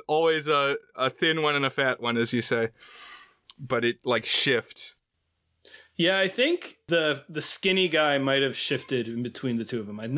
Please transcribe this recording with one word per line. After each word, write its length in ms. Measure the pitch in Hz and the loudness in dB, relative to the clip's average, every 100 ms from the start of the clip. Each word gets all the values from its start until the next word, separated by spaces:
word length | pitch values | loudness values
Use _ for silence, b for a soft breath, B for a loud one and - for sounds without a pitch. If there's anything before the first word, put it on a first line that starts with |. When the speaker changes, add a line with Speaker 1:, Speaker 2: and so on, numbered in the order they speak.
| - | -2
Speaker 1:
always 400 | 156 165 160 147 | 2 4 2 2
a, 300 | 143 139 143 - - | 2 2 0 -6 -4
a 140 | 131 | -4
thin 320 | - 165 160 | 0 0 2
one 140 | 151 143 | 2 2
and 100 | 139 | 0
a 60 | |
fat 280 | - 135 120 | 0 0 0
one, 160 | 117 117 | -2 0
as 160 | 117 | 0
you 120 | 123 | 0
say. 260 | - 117 113 B B B B B B B _ - | 0 0 -2 B B B B B B B _ -18
But 260 | 135 120 | -4 0
it, 140 | 120 120 | 0 -2
like, 200 | 127 117 | -2 -2
shifts. 720 | - - 139 120 - - - - _ _ _ _ _ _ B B B - | 0 0 2 2 -2 -8 -8 -10 _ _ _ _ _ _ B B B -2
Speaker 2:
Yeah, 240 | 165 190 | 2 2
I 80 | 190 | 0
think 500 | 214 277 349 - - - | 2 0 0 -4 -18 -2
the, 360 | 165 156 135 - | 0 2 -2 -6
the 140 | 151 | -2
skinny 460 | - - 190 190 180 | 0 0 2 2 2
guy 320 | 156 151 143 | 2 2 2
might 240 | 135 139 | 2 2
have 120 | 135 120 | 0 -2
shifted 520 | - 131 - 127 113 | -4 -4 -2 -4 -2
in 160 | 117 | -4
between 340 | 123 120 131 117 | -6 -6 -4 -4
the 80 | 110 | -4
two 140 | 120 | -6
of 80 | 104 | -6
them. 120 | 104 | -10
I, 40 | 113 | -6